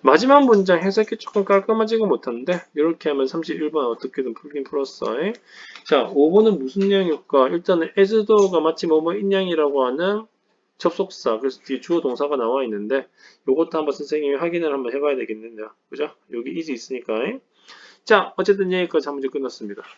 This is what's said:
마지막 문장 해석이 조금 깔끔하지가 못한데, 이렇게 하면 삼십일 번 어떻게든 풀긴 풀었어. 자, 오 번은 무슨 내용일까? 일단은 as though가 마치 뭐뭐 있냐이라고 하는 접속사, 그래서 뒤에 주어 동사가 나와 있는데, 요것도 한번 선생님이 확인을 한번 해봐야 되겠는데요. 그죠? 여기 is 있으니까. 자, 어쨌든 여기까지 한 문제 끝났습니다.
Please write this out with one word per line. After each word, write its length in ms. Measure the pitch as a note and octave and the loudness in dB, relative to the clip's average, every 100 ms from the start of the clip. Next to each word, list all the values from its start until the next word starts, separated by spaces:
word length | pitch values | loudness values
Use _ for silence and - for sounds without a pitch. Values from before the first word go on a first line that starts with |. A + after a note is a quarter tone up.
마지막 440 | - D#3 B3 C#4+ C4+ | 6 4 6 6 8
문장 340 | G#3+ F#3+ F3 | 4 4 2
해석이 380 | F#3 G3 G#3+ A3 | 2 0 -2 -4
조금 260 | - G#3+ | -4 -4
깔끔하지가 640 | F#3+ G3 G3 A3 A3 A3+ G#3+ | 2 2 2 0 0 0 0
못한데, 560 | B2+ - A#2+ C3+ F3+ - | 0 -2 -8 -4 -6 -6
이렇게 360 | D3 D#3+ D#3+ D#3 | -2 0 0 -4
하면 160 | C#3+ C3+ | -2 -2
삼십일 440 | E3 D#3+ E3 D3+ | -4 -8 -6 -4
번 140 | D#3 B2+ | -2 -2
어떻게든 460 | A#2 C3+ C3+ B2+ | -4 -8 -6 -8
풀긴 300 | A2+ D3 C#3+ | -8 -12 -12
풀었어. 420 | C3 D3 C3+ - A2+ A2+ F3+ A#3+ _ - - - - | -8 -6 -6 -6 -6 -4 -6 -8 _ -20 -20 -20 0
자, 180 | C#3+ A2 | 0 2
오 180 | A#2+ D3+ | 4 6
번은 260 | F#3+ A3 F#3 | 6 4 2
무슨 300 | C3 G3 G3 | -2 -2 2
내용일까? 600 | G3 F#3 D3 _ C#3+ C3 | 2 0 -4 _ 2 2
일단은 420 | E3+ F3 F3+ E3 - | 0 0 0 0 2
as 260 | G3 A3 | 4 4
though가 360 | G#3 G#3+ G3 F3 | 4 4 6 4
마치 260 | D#3 D#3+ F3 | 0 -2 2
뭐뭐 280 | D#3 D#3+ G3 | 2 2 -2
있냐이라고 680 | G3 G3 F#3+ E3 D3 C#3 | 0 0 0 0 0 2
하는 400 | B2+ C3 F3+ G#3 A3 _ _ _ _ _ | 0 0 -2 -2 -6 _ _ _ _ _
접속사, 600 | - - F#3+ - B2+ A2 | -4 -2 -6 -4 -2 -2
그래서 200 | C3 C3 | -2 -6
뒤에 160 | - C3 | -8 -8
주어 200 | - E3+ | -2 -2
동사가 360 | D3 A#2+ C#3+ C#3+ | -2 -4 -4 -2
나와 260 | A2+ C3 | -2 -2
있는데, 420 | B2+ G#2 G#2+ C3+ B2+ _ - _ - | -2 -6 -4 -4 -4 _ -20 _ -2
요것도 280 | C3+ E3 E3 | 0 0 -2
한번 160 | D3+ | -4
선생님이 440 | C#3+ C#3+ D3+ C#3+ C#3 | -6 -4 -4 -2 -2
확인을 360 | E3+ F3 E3 | -2 -2 -2
한번 220 | C#3 B2 | -4 -4
해봐야 220 | C3 D3 C3+ | -4 -2 -2
되겠는데요. 540 | A2+ A2 A2+ A2+ G#2+ _ _ | -4 -10 -12 -16 -16 _ _
그죠? 240 | C3 D3+ _ _ | -8 -8 _ _
여기 180 | A#2+ B2+ | -10 -8
is 180 | E3 D#3+ | -10 -8
있으니까. 440 | A#2+ - B2+ - A2 C#3 C4 _ _ _ - - _ | -10 -10 -12 -6 -4 -4 -8 _ _ _ -20 -20 _
자, 280 | - G#3+ - - | 0 2 2 -4
어쨌든 360 | F#3 G3 F#3 | 0 0 0
여기까지 360 | F#3 F3 D#3+ C#3+ | -2 0 -2 -4
한 80 | C#3+ | -8
문제 120 | C3+ | -8
끝났습니다. 540 | C#3+ C3 - G#2+ G2+ - | -6 -8 -10 -14 -14 -18